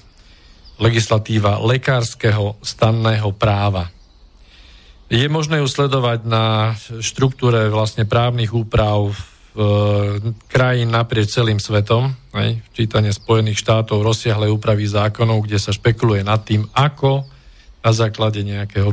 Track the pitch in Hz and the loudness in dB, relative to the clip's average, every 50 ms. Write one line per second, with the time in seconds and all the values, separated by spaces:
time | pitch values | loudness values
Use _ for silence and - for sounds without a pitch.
0 | - - _ - - - - - - - - - - - - - 107 117 117 113 | -4 -12 _ -20 -20 -20 -20 -20 -20 -20 -20 -20 -20 -20 -6 -2 0 2 2 2
1 | 110 - 113 107 107 - 113 107 104 101 101 104 107 113 123 131 131 - 131 123 | 0 0 0 0 0 0 0 0 2 2 0 0 0 0 0 0 0 0 0 0
2 | 117 117 - - - 113 107 107 104 101 104 - - - - - - 110 110 113 | 0 -2 -4 -2 0 0 2 2 0 -2 -4 -8 -10 -10 -4 0 2 2 2 2
3 | 110 113 110 107 107 104 95 - - 107 101 101 101 101 95 92 87 87 - - | 2 0 0 0 0 -2 -2 0 0 0 2 2 0 0 0 -2 -4 -8 -10 -18
4 | - - - _ - - - - - - - - - - - - - - - - | -20 -20 -20 _ -20 -20 -20 -20 -20 -20 -20 -20 -20 -20 -20 -20 -20 -20 -20 -20
5 | - - - 117 135 147 151 160 151 151 160 151 143 131 - - 143 139 131 135 | -8 -2 0 0 0 2 0 -2 -2 0 0 0 0 0 0 0 0 0 2 0
6 | 123 120 117 113 110 117 113 113 110 110 110 110 107 110 110 107 - - 120 113 | 0 0 -2 -2 -2 -2 0 0 2 2 0 0 0 0 -2 -4 -8 -12 -12 -8
7 | 110 - - - 135 135 131 - 127 123 117 113 110 107 104 107 107 104 - - | -8 -6 -2 0 0 0 0 0 0 2 2 2 2 2 2 0 0 -2 -2 -2
8 | 110 101 - 117 117 123 120 120 117 104 113 117 113 107 - 113 107 107 104 104 | -2 0 2 2 2 0 0 -2 -2 -2 -2 -2 -4 -2 0 0 2 2 2 0
9 | 104 101 104 - - - - - - - - 113 107 104 104 104 104 104 104 101 | 0 -2 -4 -6 -10 -16 -20 -20 -20 -12 -6 -2 0 2 2 2 2 2 2 0
10 | 101 101 101 104 104 117 113 - - - - 127 131 127 127 123 117 117 117 117 | 0 -2 -2 -4 -4 -6 -8 -8 -6 -2 0 2 2 2 2 0 0 0 0 0
11 | 117 117 117 110 107 101 - 127 120 110 107 101 - - 107 104 104 107 117 117 | 0 0 0 0 0 0 0 0 0 0 0 -2 -2 -2 0 0 0 2 2 2
12 | 127 139 135 - - - - 104 110 110 113 113 - - - - 117 107 - 110 | 2 0 -2 -6 -10 -10 -6 -4 -2 -2 -2 -4 -8 -10 -6 -4 -2 0 0 0
13 | 107 104 101 - - - 113 113 110 107 104 - - - 113 110 110 110 110 104 | 0 0 -2 -2 -2 0 2 2 2 0 -2 -2 0 0 0 0 0 0 0 0
14 | 104 113 110 - - 120 110 107 107 104 107 107 107 117 107 104 107 104 101 104 | 2 2 0 0 0 -2 0 0 0 0 0 0 0 0 0 0 0 0 0 0
15 | 104 107 104 - 117 113 113 107 107 107 107 101 - - 101 - - 120 113 - | 0 0 0 0 0 0 2 0 -2 -2 -2 -2 -2 -2 -2 0 0 0 0 2
16 | - 113 104 98 98 101 107 110 107 - 110 107 107 - - 127 139 147 143 - | 2 0 2 0 0 0 -2 -2 -2 0 -2 -2 -2 -2 0 0 0 0 0 0
17 | - 135 135 139 135 - - - - - - - - - - - - 113 113 110 | 0 0 0 0 -4 -8 -14 -20 -20 -20 -20 -20 -20 -20 -12 -4 0 0 2 2
18 | 117 110 107 - 110 110 104 104 101 101 101 101 101 98 - 101 98 104 | 0 -2 -2 -2 -2 -2 -2 -2 -4 -6 -6 -6 -8 -6 -4 -2 0 0